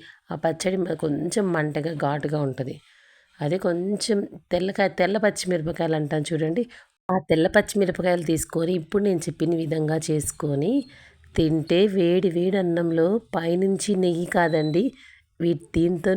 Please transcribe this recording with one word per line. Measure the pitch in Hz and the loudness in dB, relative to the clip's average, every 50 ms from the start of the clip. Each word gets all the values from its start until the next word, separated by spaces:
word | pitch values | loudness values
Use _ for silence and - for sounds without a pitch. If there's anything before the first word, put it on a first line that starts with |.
| - - - _ _ | -10 -20 -20 _ _
ఆ | _ 170 | _ -8
పచ్చడి | 156 - 165 156 156 - 185 190 185 | -2 -2 -2 -2 0 -2 -2 0 0
మ-, | 170 175 160 | -2 -2 -4
కొంచెం | - 165 151 143 151 156 175 - 220 196 185 | -4 -2 -2 -2 -2 -4 -2 -2 0 0 0
మంటగా | 165 156 151 151 143 151 143 170 160 147 | 0 0 0 0 -2 -2 -4 -4 -4 -2
ఘాటుగా | 156 139 147 147 156 147 151 151 | -2 -2 -2 -2 -2 -2 -2 -2
ఉంటది. | 143 135 127 - 123 135 151 - _ _ _ _ _ _ _ _ _ _ _ - | -2 -2 -2 -4 -6 -8 -8 -12 _ _ _ _ _ _ _ _ _ _ _ -6
అదే | 151 147 175 190 | -2 -2 -2 0
కొంచెం | - 180 170 175 185 202 208 190 - - 208 202 - - - - _ _ | 0 -2 -2 0 -2 -2 -4 -4 -2 -2 0 -2 -2 -4 -12 -20 _ _
తెల్లకాయ, | 175 175 185 196 190 202 196 185 | -2 -2 -2 -2 0 0 0 0
తెల్ల | - - 180 180 208 214 | 2 0 0 0 2 2
పచ్చిమిరపకాయలు | 214 202 196 - - 185 180 160 151 170 160 - 165 160 160 | 0 0 0 -2 -4 -2 -2 -2 -2 -4 -4 -2 -2 0 0
అంటాం | 151 151 143 160 156 | 0 0 -2 -2 -2
చూడండి, | 147 - 165 147 156 156 170 240 240 - - - - _ _ _ _ - | -2 -2 -2 -2 0 0 0 -2 -4 -4 -8 -20 -20 _ _ _ _ -2
ఆ | 185 185 | -2 -2
తెల్ల | - - 165 160 170 185 | 0 2 2 2 2 4
పచ్చిమిరపకాయలు | - 208 208 - - 202 190 180 - 185 175 180 175 175 156 | 4 2 2 2 0 0 0 0 0 0 0 0 0 0 0
తీసుకొని | 165 160 147 - - - 165 165 175 185 | -2 -2 -2 -2 -4 -2 -2 0 0 -2
ఇప్పుడు | 170 156 - - 196 208 | -2 -4 -2 -2 0 2
నేను | 202 180 151 - | 2 0 0 -2
చెప్పిన | 170 156 - 160 170 170 | -6 -4 -2 0 0 0
విధంగా | 165 165 147 160 160 156 151 160 160 | 0 0 -2 -2 -2 0 0 -2 -2
చేసుకొని | 160 160 156 147 143 - - - 160 147 139 139 151 208 269 285 - - - - - - _ _ - - - | 0 0 -2 -2 -2 -4 -6 -4 -4 -2 0 0 0 2 0 0 -2 -4 -18 -20 -20 -20 _ _ -20 -4 0
తింటే | - 160 151 160 156 147 - 165 180 208 | 0 2 2 2 0 0 2 4 4 4
వేడి | 208 190 196 170 170 180 185 190 180 | 4 2 2 2 4 2 2 2 2
వేడి | 160 175 180 190 202 196 | 0 0 0 0 0 0
అన్నంలో | 180 170 170 175 170 165 165 165 165 185 214 233 - _ | 0 0 0 0 0 0 2 2 2 2 2 -2 -4 _
పైనుంచి | - 170 165 170 175 185 196 196 196 185 - 208 196 | -6 -2 0 0 0 2 2 2 0 0 0 -2 0
నెయ్యి | 185 185 175 165 170 175 170 | 2 2 2 0 0 -4 0
కాదండి, | - 180 170 156 165 156 151 156 147 175 254 269 - - - - - _ _ _ _ _ | 2 2 2 4 2 2 0 2 2 0 0 0 -4 -8 -20 -20 -20 _ _ _ _ _
వీ-, | 170 170 165 - - - | 0 0 0 0 -4 -4
దీంతో | - 160 170 175 185 160 175 190 190 | 0 2 2 2 0 0 0 0 2